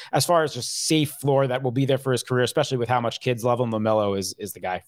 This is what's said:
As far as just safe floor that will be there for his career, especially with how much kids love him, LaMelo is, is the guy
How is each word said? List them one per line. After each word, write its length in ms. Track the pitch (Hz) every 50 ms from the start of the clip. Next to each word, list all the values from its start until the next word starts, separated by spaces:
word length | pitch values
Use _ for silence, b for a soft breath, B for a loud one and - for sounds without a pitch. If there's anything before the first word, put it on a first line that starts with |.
| B B
As 140 | B 143 135
far 160 | - 175 165
as 100 | 156 143 -
just 320 | 123 113 - - - -
safe 240 | - 160 156 147 139
floor 340 | - - - 143 135 139 139
that 160 | 127 123 135
will 100 | 139 127
be 140 | 117 139 135
there 120 | 123 135 131
for 120 | 135 131
his 100 | 123 117 -
career, 180 | - 127 123 123
especially 320 | 117 - 160 139 - 135 120
with 100 | 117 117
how 120 | 127 123
much 200 | 120 113 - -
kids 240 | - 127 123 113 113
love 140 | 123 120 117
him, 100 | 127 113
LaMelo 480 | 113 107 107 110 110 107 104 101 101 98
is, 160 | 92 - - -
is 140 | 104 95
the 80 | - 90
guy 220 | 95 92 92 90 -